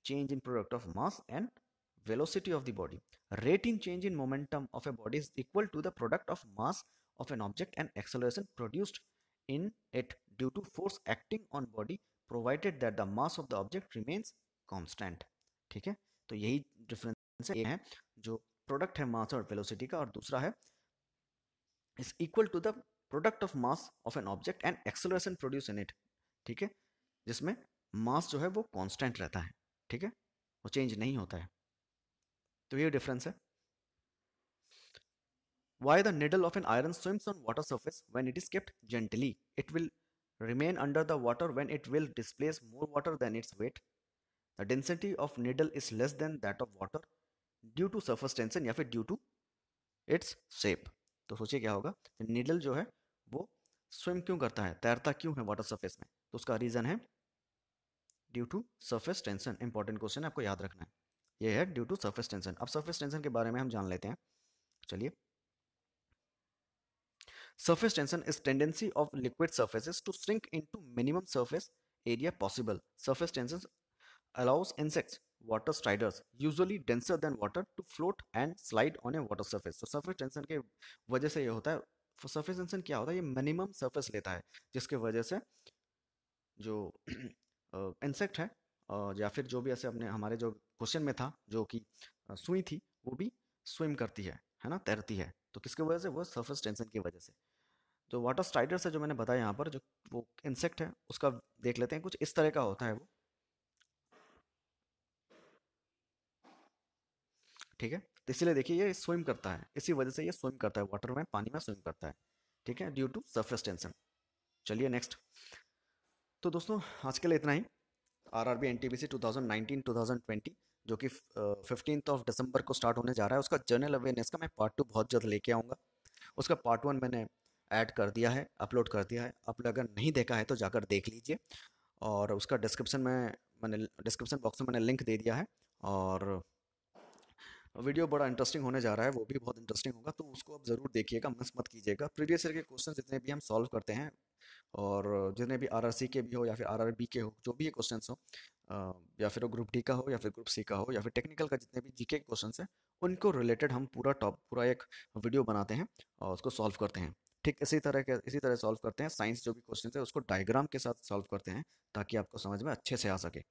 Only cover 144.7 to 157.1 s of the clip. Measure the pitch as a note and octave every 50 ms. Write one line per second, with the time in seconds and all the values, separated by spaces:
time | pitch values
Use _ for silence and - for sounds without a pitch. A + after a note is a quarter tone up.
144.7 | - G2+ G2+ G2 G2 G2+ G2 G2+ G2+ G2 G2 F#2+ G2 G#2+ B2 A#2+ C3 B2 C3 -
145.7 | - A2+ A2+ A#2 A#2 - C3 B2+ - C3+ A#2 A#2+ A#2+ A#2+ A#2+ A#2 A2 A2+ A2+ -
146.7 | A2 A2 A2+ A#2 A#2 A2+ A#2+ - - B2 A2 A2 A2 _ - B2 A#2+ C3+ D#3 D#3
147.7 | - - - - A#2+ A2 - - B2+ _ _ - - - - - _ _ _ _
148.7 | - G2+ F#2+ F#2 F#2 F2+ E2+ - _ - G#2+ G#2 - A2+ A#2+ A#2 G#2+ A2+ A#2 -
149.7 | - A#2+ A#2 - C3 B2+ C3 C#3 C3 A2 G#2 G#2+ - A#2 A2+ - - - G#2+ -
150.7 | G#2 G2 G2+ B2+ C3 G2+ G#2 A2+ _ B2 - D#3 D#3 - D#3 D3 C#3 B2+ - _
151.7 | - B2 B2 C3+ B2+ - A#2+ - D3+ D3 - - A2+ G#2 G#2 A2 - - F3+ -
152.7 | _ _ _ _ _ _ F3 F3+ F#3 F#3 - G#3 E3 C3 A#2+ A#2+ A#2 - D3+ C#3
153.7 | B2+ B2 C3+ C3 - B2 B2 C3+ C#3 - - G2+ - - _ _ B2 B2 A#2+ B2
154.7 | B2 - - _ - - - _ _ A2 G#2 A#2 B2 C#3 B2 A2+ G#2+ G#2 G2+ G2
155.7 | G#2+ C3+ F#3+ - _ - - _ _ _ G2 F#2+ F2+ F2+ - C3 - - G#2+ G#2+
156.7 | G2+ - G#2+ G2+ - F#2+ F2 D#2